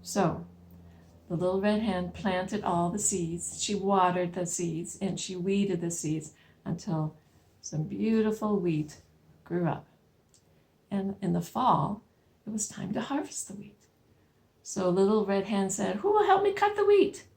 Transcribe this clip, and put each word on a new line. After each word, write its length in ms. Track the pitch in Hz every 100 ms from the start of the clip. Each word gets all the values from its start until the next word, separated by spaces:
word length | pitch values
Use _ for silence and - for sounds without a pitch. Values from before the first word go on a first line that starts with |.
So 440 | - 202 175 - - - - - - - - - -
the 60 |
little 260 | 165 180 190
red 200 | 202 214
hen 300 | 220 185 180
planted 520 | - 202 185 185 208
all 260 | - 175 175
the 100 | 208
seeds. 600 | - 190 165 170 - -
She 140 | -
watered 580 | 202 196 196 180 180 180
the 120 | 180
seeds 520 | 175 - 175 160 170 -
and 180 | 190 -
she 160 | -
weeded 460 | 185 180 196 196 175
the 100 | 170
seeds 420 | 170 151 156 151 - _ _
until 500 | - 170 - 160 156 - _ _ _ _
some 220 | - 151
beautiful 760 | 156 190 220 220 214 208 214 202
wheat 380 | 175 156 151 - _ _ _ _
grew 240 | - 175 170
up. 200 | - - _ _ _ _ _ _ _ _ _ _
And 260 | 202 196 196
in 120 | 190
the 80 | 175
fall, 600 | 170 - 247 170 147 208 _ _ _ _
it 60 | -
was 160 | 214 -
time 260 | - 185
to 80 | 208
harvest 460 | 226 277 392 - -
the 60 |
wheat. 240 | - 208 - _ _ _ _ _ _ _ _
So 260 | - - 185
little 360 | 180 196 220
red 200 | 196 196
hen 240 | 196 202 190
said, 280 | - 190 185
Who 140 | 381
will 140 | 427
help 180 | 415 392
me 100 | 403
cut 220 | - 403
the 100 | 415
wheat 400 | 392 403 403 - -